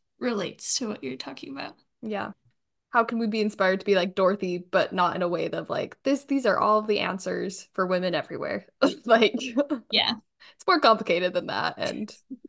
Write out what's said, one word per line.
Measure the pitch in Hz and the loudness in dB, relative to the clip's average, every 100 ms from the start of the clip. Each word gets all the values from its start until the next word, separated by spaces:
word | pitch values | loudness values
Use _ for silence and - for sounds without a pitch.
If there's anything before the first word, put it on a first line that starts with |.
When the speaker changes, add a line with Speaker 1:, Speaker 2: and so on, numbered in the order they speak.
| _ _ | _ _
Speaker 1:
relates | 240 226 175 - - - | -4 -2 -4 -6 -6 -4
to | 233 | -4
what | 208 | -6
you're | 131 131 | -8 -10
talking | - - - | -12 -14 -12
about. | 277 - - _ _ | -12 -12 -14 _ _
Speaker 2:
Yeah. | 220 202 196 196 _ _ _ _ _ | -8 -6 -6 -10 _ _ _ _ _
How | 233 | 0
can | 226 233 | 0 0
we | 226 | -2
be | 220 | 0
inspired | 214 214 190 190 | 0 2 2 2
to | 190 | 2
be | 190 | 2
like | 185 185 | 2 2
Dorothy, | 185 202 185 180 | 2 2 -2 -6
but | 175 190 - | -2 0 0
not | 185 180 175 | 2 0 0
in | |
a | 175 | -2
way | 170 160 | -2 -2
of, | 160 165 | -4 -4
like, | - - - | -4 -6 -4
this, | - 277 - | 0 0 0
these | 277 240 | 0 2
are | 185 | 2
all | 208 214 | 4 4
the | 214 208 | 2 0
answers | 180 185 - 185 180 185 - | 0 -4 -4 -4 -6 -8 -10
for | - 185 | -4 0
women | 185 180 156 | 0 0 -2
everywhere? | - 156 143 202 - _ | -4 -6 -6 -6 -8 _
<laughs> | 277 - 220 | 0 0 4
Like, | 233 214 220 - 233 285 269 - | 6 6 2 -2 -2 0 -4 -2
Speaker 1:
Yeah. | 214 - 226 - _ - - | 0 0 -2 -10 _ -20 -6
Speaker 2:
it's | - | 2
more | 349 | 4
complicated | 233 220 - 175 180 | 6 4 4 0 2
than | 175 170 | -2 -2
that, | 98 - - | -2 -4 -2
and | - - 214 - _ 262 | -4 -4 -8 -12 _ -18